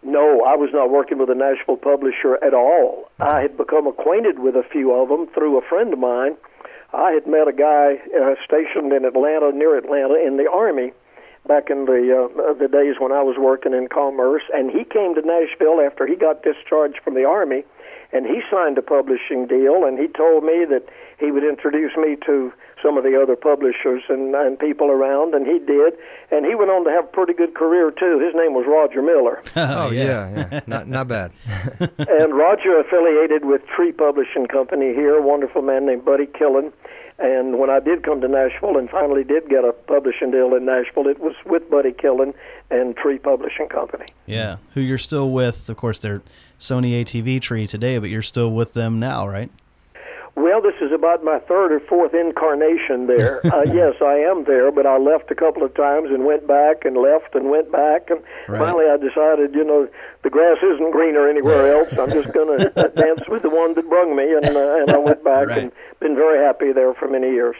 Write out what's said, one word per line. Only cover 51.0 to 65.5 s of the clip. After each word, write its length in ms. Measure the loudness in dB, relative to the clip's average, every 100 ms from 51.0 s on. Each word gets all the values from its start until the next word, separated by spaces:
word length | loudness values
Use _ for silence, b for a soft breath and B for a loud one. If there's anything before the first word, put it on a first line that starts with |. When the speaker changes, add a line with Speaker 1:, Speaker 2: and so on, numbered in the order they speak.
| 0 0
Speaker 1:
my 160 | -2 -4
third 320 | -2 0 2
or 80 | 0
fourth 340 | 0 0 2
incarnation 960 | 0 -2 -2 -2 2 0 0 -2 -4 2
there. 340 | 2 2 0 0
Speaker 2:
<laughs> 60 | 0
Speaker 1:
Uh, 60 | 0
yes, 220 | 2 2 2
I 140 | 0 2
am 260 | 2 0
there, 260 | 2 2 4
but 160 | 2 2
I 120 | 2
left 340 | 2 0 -2
a 40 | 0
couple 280 | 0 0
of 100 | -4 0
times 340 | 0 0 -2
and 140 | -2 0
went 200 | -2 2
back 380 | 4 4 2
and 140 | -2 2
left 380 | 2 2 0 -4
and 140 | 0
went 220 | 0 0
back. 380 | 0 2 0 -2
And 100 | -6 -6 B B
Speaker 2:
Right. 100 | -4
Speaker 1:
finally 260 | -2 2 2
I 80 | 2
decided, 560 | 0 0 2 2 0 0
you 80 |
know, 240 | 2 2 0 B B B
the 60 | -2
grass 280 | 2 4 4
isn't 300 | 2 0 0
greener 380 | 0 2 2 2
anywhere 420 | 2 2 4 4
else. 240 | 4 2 0
I'm 120 | 0
just 220 | -2 -2
gonna 360 | -2 0 2 0
Speaker 2:
<laughs> 260 | 2 0 2
Speaker 1:
dance 260 | 0 0 -4
with 140 | -4
the 60 | 0
one 240 | 0 0 0
that 120 | 0
brung 260 | 2 2 0
me, 180 | 2
and, 120 | 2 2
uh, 320 | 2 2 2
and 80 | 2
I 60 | 2
went 260 | 2 0
back 240 | 2 2
Speaker 2:
Right. 100 | 0